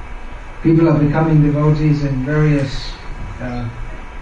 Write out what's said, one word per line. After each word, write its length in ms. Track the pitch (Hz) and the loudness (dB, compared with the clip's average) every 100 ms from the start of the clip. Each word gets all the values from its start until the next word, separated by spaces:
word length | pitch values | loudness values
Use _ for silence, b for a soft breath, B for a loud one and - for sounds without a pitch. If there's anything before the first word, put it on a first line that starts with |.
| - - - - - - | -10 -12 -12 -12 -12 -2
people 260 | 160 160 160 | 2 4 4
are 100 | 147 | 4
becoming 440 | 143 156 165 151 | 2 2 4 4
devotees 600 | 143 143 151 147 151 143 | 4 4 2 4 2 2
in 220 | 139 131 131 | 0 -2 0
various, 680 | 151 151 143 139 - - - - - - - | 2 2 2 0 -4 -8 -10 -10 -10 -10 -10
uh, 260 | 123 120 113 - - - - - | -8 -6 -8 -8 -10 -10 -12 -12